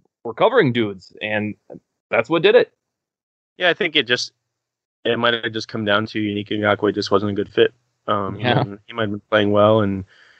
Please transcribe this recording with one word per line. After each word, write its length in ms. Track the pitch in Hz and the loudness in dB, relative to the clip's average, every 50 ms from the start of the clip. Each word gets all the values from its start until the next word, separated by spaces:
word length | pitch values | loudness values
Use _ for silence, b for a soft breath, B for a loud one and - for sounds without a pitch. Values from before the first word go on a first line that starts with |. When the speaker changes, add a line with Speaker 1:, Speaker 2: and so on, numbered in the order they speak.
| _ _ _ _ - | _ _ _ _ -12
Speaker 1:
were 100 | 120 110 | -10 -2
covering 380 | - 170 220 240 254 185 131 117 | 0 0 2 4 4 2 2 2
dudes, 400 | 120 113 104 98 95 - - - - - | 0 0 -2 -4 -8 -16 -20 -14 -10 -6
and 320 | 107 107 107 104 104 98 - _ - - 90 _ _ _ _ _ - | -4 -4 -2 -4 -4 -8 -10 _ -20 -20 -20 _ _ _ _ _ -4
that's 180 | 107 107 117 - | -2 -2 0 0
what 140 | 160 170 160 | 0 2 2
did 120 | 202 226 | 4 4
it. 160 | 240 - - _ _ _ _ _ _ _ _ _ _ _ _ _ _ _ _ _ | 4 2 2 _ _ _ _ _ _ _ _ _ _ _ _ _ _ _ _ _
Speaker 2:
Yeah, 140 | - 180 175 | -4 -2 -2
I 40 | 160 | 0
think 200 | - 208 165 151 | 0 -2 -2 0
it 100 | 151 139 | 0 0
just, 260 | - 127 123 - - _ _ _ _ _ _ _ _ _ _ _ _ _ _ - | 0 0 -2 -4 -6 _ _ _ _ _ _ _ _ _ _ _ _ _ _ -4
it 140 | 113 117 113 | -2 -2 0
might 160 | 120 120 117 113 110 | 0 0 0 0 -2
have 80 | 117 110 | -6 -6
just 160 | 110 110 - | -8 -8 -8
come 160 | - 117 110 | -8 -6 -2
down 220 | 104 101 104 110 | 0 0 0 0
to 120 | 107 - 113 | -2 -4 -4
Yannick 280 | 107 104 101 101 104 - | -4 -4 -4 -6 -6 -6
Ngakoue 440 | 110 107 104 104 101 98 - 104 95 | -4 -2 0 0 0 0 0 -2 0
just 160 | 104 98 - | -2 -2 0
wasn't 200 | 101 98 104 104 101 | 0 0 0 0 -4
a 20 | |
good 180 | 98 101 - - | -4 -6 -4 0
fit. 200 | - 113 113 - _ _ _ _ _ _ | 0 0 0 0 _ _ _ _ _ _
Um, 280 | - 104 101 98 95 - | -4 -4 -2 -4 -6 -6
he 60 | 104 107 | -4 -2
Speaker 1:
Yeah. 200 | 123 120 113 - | 0 0 0 0
Speaker 2:
might, 140 | 101 101 101 _ | -4 -8 -14 _
he 60 | - 117 | -12 -6
might 100 | 120 113 | -4 -4
have 80 | 104 104 | -4 -6
been 100 | 104 - - | -8 -4 0
playing 220 | - 107 104 101 101 | 2 2 2 4 4
well, 280 | 104 104 107 110 110 | 6 6 6 6 4
and 240 | 104 98 98 95 95 b b b b b b b | 2 0 -2 -6 -8 b b b b b b b